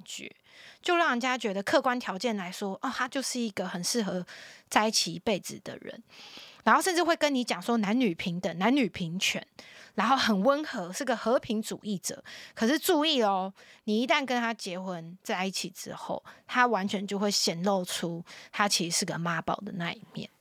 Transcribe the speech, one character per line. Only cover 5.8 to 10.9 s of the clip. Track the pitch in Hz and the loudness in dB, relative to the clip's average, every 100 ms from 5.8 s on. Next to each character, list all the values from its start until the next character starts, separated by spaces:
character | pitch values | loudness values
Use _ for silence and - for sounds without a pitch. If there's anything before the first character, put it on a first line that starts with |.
| - - - - - - - - | -12 -16 -18 -20 -20 -20 -20 -2
然 | - 254 | 4 4
后 | |
甚 | 381 349 | 4 4
至 | |
会 | 339 320 | 4 4
跟 | 294 | 2
你 | 262 | 2
讲 | 240 180 | 0 -2
说 | 180 240 | 0 2
男 | 196 240 | 2 4
女 | 233 165 | 2 2
平 | 185 175 | -2 -2
等、 | 180 170 | -2 2
男 | 208 | 4
女 | 285 202 | 4 2
平 | - 165 180 | 0 -4 0
权， | - - - - - - - - | 0 -2 -6 -16 -20 -20 -8 0
然 | 214 | 2
后 | 262 | 4
很 | 240 202 | 4 4
温 | 226 285 | 4 4
和， | 302 233 170 | 0 -6 -6